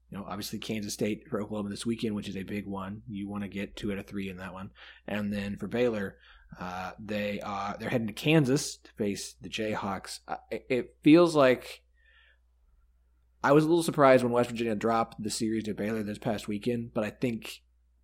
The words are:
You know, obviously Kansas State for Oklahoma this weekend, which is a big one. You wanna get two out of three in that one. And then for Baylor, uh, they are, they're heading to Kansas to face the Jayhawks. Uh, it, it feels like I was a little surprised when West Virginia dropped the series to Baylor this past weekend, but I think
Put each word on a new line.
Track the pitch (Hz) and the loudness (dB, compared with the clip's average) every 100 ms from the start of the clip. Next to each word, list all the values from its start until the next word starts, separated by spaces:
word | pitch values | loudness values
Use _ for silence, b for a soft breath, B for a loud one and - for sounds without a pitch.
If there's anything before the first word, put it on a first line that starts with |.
| - | -16
You | 98 | -12
know, | 85 | -10
obviously | 98 - 107 | -8 -8 -8
Kansas | - 110 104 | -6 -6 -6
State | - 107 104 - | -4 -4 -4 -6
for | 104 | -6
Oklahoma | 101 107 101 | -6 -6 -6
this | 98 117 | -6 -4
weekend, | 113 113 104 | -2 -2 -4
which | 101 | -6
is | 95 | -8
a | |
big | 95 104 95 | -6 -8 -6
one. | 98 95 110 - | -8 -8 -10 -10
You | 101 101 | -8 -8
wanna | 101 101 | -6 -8
get | 98 101 - | -8 -10 -8
two | 107 | -6
out | 98 | -6
of | - | -8
three | 101 98 | -8 -8
in | 90 | -8
that | 95 | -12
one. | 92 101 - B B B | -12 -14 -16 B B B
And | 104 104 | -4 -2
then | 104 98 98 | -4 -4 -6
for | 98 | -6
Baylor, | 113 123 107 98 - b b b - | -2 0 -2 -6 -10 b b b -12
uh, | 92 90 92 - | -10 -8 -10 -10
they | 104 104 104 101 | -8 -6 -4 -6
are, | 104 98 101 101 | -6 -6 -6 -6
they're | 110 | -4
heading | 127 110 | -4 -4
to | |
Kansas | - 151 160 127 143 - - | -4 2 4 4 2 -2 -10
to | - | -12
face | - 104 92 - - | -6 -4 -4 -8 -14
the | - | -10
Jayhawks. | - 107 104 104 95 - - - | -6 -4 -4 -4 -6 -8 -14 -10
Uh, | - - | -10 -8
it, | 113 - | -8 -2
it | 123 - _ | -2 -2 _
feels | 151 165 175 151 | 8 10 10 6
like | 131 123 - - _ _ b b b b _ _ _ _ _ _ _ _ _ _ | 6 4 -2 -18 _ _ b b b b _ _ _ _ _ _ _ _ _ _
I | 123 | 6
was | 147 | 6
a | 156 | 8
little | 170 | 4
surprised | 165 147 135 127 | 2 6 8 8
when | 120 | 6
West | 120 117 | 2 2
Virginia | 113 117 | 0 -2
dropped | 104 113 113 113 - | 0 2 2 0 -4
the | 107 | -6
series | - 110 110 107 | -2 -2 -2 -2
to | 90 | -4
Baylor | 104 113 | -2 -2
this | 104 104 | -4 -4
past | 127 101 - | -4 -4 -4
weekend, | 104 123 120 117 | -4 -2 -2 -2
but | 117 | -2
I | 104 | -4
think | - 127 113 - - _ _ _ _ | -2 -2 -2 -8 -16 _ _ _ _